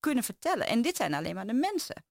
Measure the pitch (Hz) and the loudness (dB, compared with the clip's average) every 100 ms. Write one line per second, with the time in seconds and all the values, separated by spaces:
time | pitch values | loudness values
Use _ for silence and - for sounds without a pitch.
0 | - 269 - - 320 339 - 226 240 359 | 2 0 -2 -4 0 0 2 2 2 0
1 | 175 147 165 180 190 240 359 403 - - | 0 0 -2 -4 0 2 2 0 -4 -10
2 | - | -14